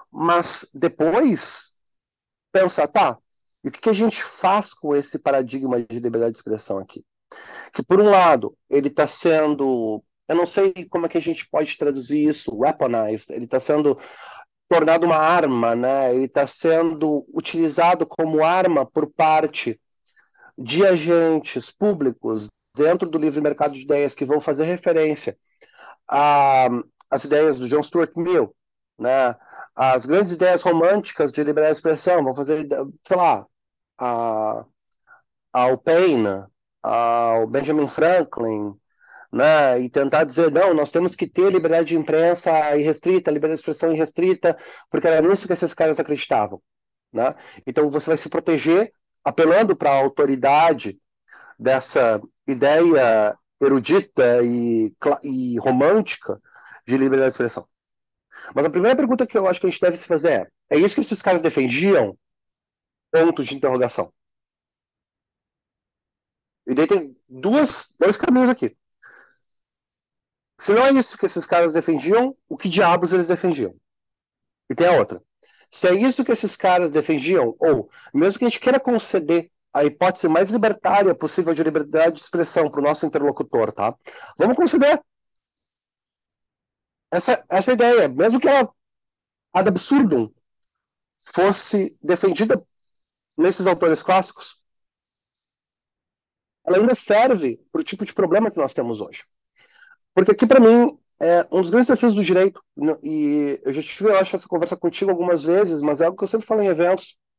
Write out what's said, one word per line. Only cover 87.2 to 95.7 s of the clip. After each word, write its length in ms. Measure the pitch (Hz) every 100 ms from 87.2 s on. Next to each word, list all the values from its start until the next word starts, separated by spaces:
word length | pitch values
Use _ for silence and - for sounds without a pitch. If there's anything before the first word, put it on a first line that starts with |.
| 214 240 -
essa 240 | 185 220
ideia, 360 | 247 240 240 147
mesmo 320 | 127 208 247
que 80 | 294
ela, 240 | 269 233 _ _ _ _ _ _ _ _
ad 160 | 180 190
absurdum, 640 | 185 - 277 226 131 110 _ _ _ _ _ _ _ _ - -
fosse 640 | - 196 196 - 208 190 -
defendida 600 | 147 175 196 165 220 - - _ _ _ _ _ _ -
nesses 300 | 175 185 190
autores 360 | 175 170 151
clássicos, 560 | - 185 190 - - - _ _ _ _ _ _ _ _ _ _ _